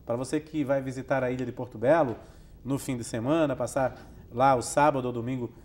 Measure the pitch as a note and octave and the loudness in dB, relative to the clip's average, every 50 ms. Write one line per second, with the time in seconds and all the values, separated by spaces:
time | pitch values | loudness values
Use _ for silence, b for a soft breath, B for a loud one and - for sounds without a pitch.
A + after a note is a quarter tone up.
0 | B - A#2 A#2+ C3 - - D3+ D3+ - - D#3 C#3+ B2 C#3 C#3 C3 C3 B2 C3 | B -4 -4 -4 -2 -2 -4 -4 -4 -4 -4 -4 0 0 0 0 0 -4 -6 -8
1 | B2 - C#3 C3 B2+ B2 B2+ B2+ C3 A#2+ A2+ - B2 A2+ - A2 A2+ B2+ D#3 E3+ | -4 -2 -2 0 0 0 -2 -2 -4 -6 -6 -8 -10 -10 -8 -2 2 4 6 6
2 | D3+ B2 G#2+ - B B B B B B B B - B2 C#3 C3 - - C3 A#2+ | 4 2 0 -6 B B B B B B B B -6 -4 -4 -4 -4 -4 -6 -6
3 | A2+ - - A#2 A2+ C3 D#3 E3 D#3 C#3 C3 - B2 A#2 - C#3+ C3+ B2 B B | -6 -6 -6 -4 0 0 2 2 2 0 0 -2 -4 -2 0 0 0 0 B B
4 | B B B B B B A#2+ A#2 C3 C#3 C3+ B2 A2+ - - D3 C#3+ D3+ C#3+ C3+ | B B B B B B 0 4 4 6 6 4 2 0 2 4 4 4 4 2
5 | B2 B2 A#2+ A#2+ A2+ B2 C3 B2+ A#2+ A2+ B B B | -2 -2 -4 -4 -4 -4 -4 -4 -6 -8 B B B